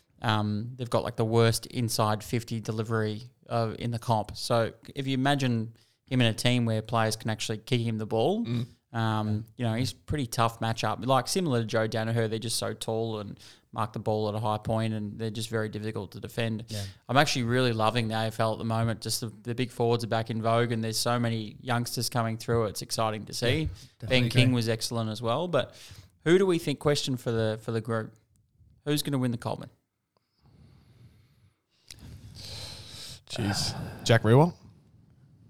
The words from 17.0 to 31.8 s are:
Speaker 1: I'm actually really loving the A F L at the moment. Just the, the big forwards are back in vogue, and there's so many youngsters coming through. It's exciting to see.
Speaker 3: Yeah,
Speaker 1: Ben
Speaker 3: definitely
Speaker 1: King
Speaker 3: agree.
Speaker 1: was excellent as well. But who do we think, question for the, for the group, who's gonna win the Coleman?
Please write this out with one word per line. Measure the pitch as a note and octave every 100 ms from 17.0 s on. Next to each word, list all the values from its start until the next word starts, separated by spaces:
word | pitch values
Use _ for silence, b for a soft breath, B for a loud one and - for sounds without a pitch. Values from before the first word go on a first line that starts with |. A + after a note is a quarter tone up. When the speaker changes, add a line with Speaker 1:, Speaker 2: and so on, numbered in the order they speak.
| -
Speaker 1:
I'm | B2+
actually | D3+ C3+
really | A#2 B2+ B2+
loving | A2 G#2+ A#2+ A2
the |
A | A2 A2+
F | G#2+
L | A2+
at | A2
the |
moment. | A2+ A2+ A2+ G2+
Just | A2+ -
the, | A2+ G2+
the | A#2+
big | A#2+ B2+
forwards | - A#2 A#2
are | A2+
back | A2+ A2
in | A2+
vogue, | A2+ A#2 A#2+
and | A2+
there's | A2+ A2
so | A#2+ A#2+
many | A#2 A2+ G#2+ -
youngsters | B2+ A#2+ A#2+ - A2
coming | A#2+ A2+ A2+
through. | - A#2
It's | G#2+ -
exciting | - - A2 G#2+
to | -
see. | - A#2+
Speaker 3:
Yeah, | D3+
Speaker 1:
Ben | D#3 B B B
Speaker 3:
definitely | A2+ B2+ A#2+
Speaker 1:
King | B2
Speaker 3:
agree. | C3
Speaker 1:
was | B2 A2+
excellent | A2+ - A#2 A2
as | G#2+
well. | A#2 B2+ F3+
But | C#3+ - B B B B _
who | D#3 F#3
do | G3
we | E3+
think, | D#3+ C3+
question | D3+ C#3+ D3 B2
for | B2+
the, | A2+ A2 A2
for | A2+
the | A2+
group, | A#2 A2+ A2 - _ _ _ _ - _
who's | D3 D3
gonna | - C#3
win | B2+
the | A#2
Coleman? | G#2+ - - _ _ _ _ _ _ _ _ - - - _ - - _ _ _ _ _ _ _